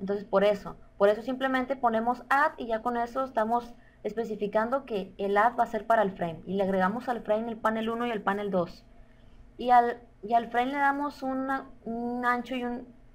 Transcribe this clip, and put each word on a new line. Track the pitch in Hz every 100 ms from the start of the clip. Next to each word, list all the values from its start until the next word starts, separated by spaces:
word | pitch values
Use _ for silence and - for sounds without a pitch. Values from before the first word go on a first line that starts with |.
Entonces | 196 202 196
por | 196
eso, | 202 196 170 - - -
por | 202
eso | 214
simplemente | 233 254 262 262 254 269
ponemos | 240 220 233 247 -
add | 277 311 -
y | 240
ya | 220
con | 240 240
eso | 240 262
estamos | 262 233 220 240 240 - - -
especificando | 214 208 214 202 208 214 233 269 277
que | 208 185 -
el | 196 202
add | 226 240
va |
a | 226
ser | 220 208
para | 226
el | 196
frame. | 190 170 160 -
Y | 196
le |
agregamos | 190 190 185 233 254
al | 233
frame | 214 214 233
el | 226
panel | 220 220 220
uno | 233 240
y |
el | 220
panel | 196 202 208
dos. | 185 170 - - - - - - - - -
Y | 240
al, | 247 240 - - -
y | 202 233
al | 233
frame | 240 247
le | 285
damos | 277 277 285 -
una, | 262 262 269 269 - -
un | 220 233 240 247 247
ancho | 247 240 262
y |
un, | 240 240 - - -